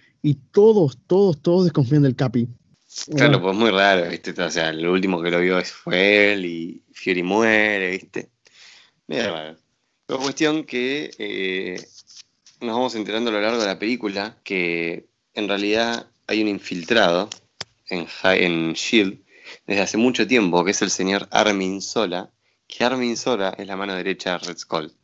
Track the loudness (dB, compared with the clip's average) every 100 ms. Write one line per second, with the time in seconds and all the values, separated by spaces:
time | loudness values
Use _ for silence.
0 | _ _ -2 -2 0 6 6 6 4 0
1 | 0 4 4 2 2 4 4 2 2 4
2 | 4 2 0 0 -2 -6 _ _ _ -16
3 | -6 2 4 4 2 2 4 6 6 4
4 | 2 -6 -8 -4 -4 -2 -2 -2 0 2
5 | 2 0 0 0 2 0 -2 -10 -2 2
6 | 6 6 4 2 -4 -6 -10 -12 _ -10
7 | -4 -2 0 2 2 2 2 0 -4 -6
8 | -8 -12 -12 _ _ _ -20 -20 _ _
9 | -8 -4 -4 -6 -12 -18 _ _ _ _
10 | -8 -6 -4 -2 0 -2 -4 -6 -4 -6
11 | -8 -12 -10 -6 -4 -4 -6 -10 -14 -20
12 | -20 -20 -20 _ _ -12 -6 -2 -2 -4
13 | -4 -4 -2 0 0 0 -2 -2 -4 -4
14 | -4 -6 -8 -10 -6 -4 -2 -2 -4 -8
15 | _ _ _ -8 -4 -2 0 0 0 -4
16 | -10 _ -6 -2 -2 -4 -8 -10 0 2
17 | 4 2 -2 -10 _ -20 -20 _ -10 -8
18 | -8 -2 2 2 2 0 -2 -4 0 2
19 | 2 -2 _ _ -20 -18 -6 -4 -2 2
20 | 2 2 2 2 4 2 2 0 -2 -2
21 | 0 -2 -2 0 2 2 -2 -6 -6 -4
22 | -4 -6 -10 _ _ _ _ -4 -2 0
23 | -4 -4 -2 -2 -2 -6 -10 -8 -6 -6
24 | -4 -4 -4 -6 -8 -12 -6 -6 -6 _